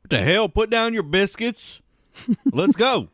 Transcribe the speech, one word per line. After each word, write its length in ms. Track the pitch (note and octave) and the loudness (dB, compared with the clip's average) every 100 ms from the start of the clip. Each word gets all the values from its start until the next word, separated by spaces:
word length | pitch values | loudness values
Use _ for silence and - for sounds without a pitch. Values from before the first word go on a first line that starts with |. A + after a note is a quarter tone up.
What 80 | - | -2
the 80 | B2+ | 0
hell? 300 | G2+ F#3 G#3+ | 2 2 2
Put 220 | F3 G#3+ | 0 0
down 240 | A3+ A3+ | 0 0
your 80 | A3+ | -2
biscuits. 800 | D#3 F3 G3 - A3+ A#3 - - _ _ _ | 0 0 0 0 -6 -4 -8 -10 _ _ _
<laughs> 380 | - - A3 - | -20 -4 -2 0
Let's 240 | B2 F#3+ C4+ | 0 2 2
go. 320 | A#3+ A#3+ G#2 | 2 2 -4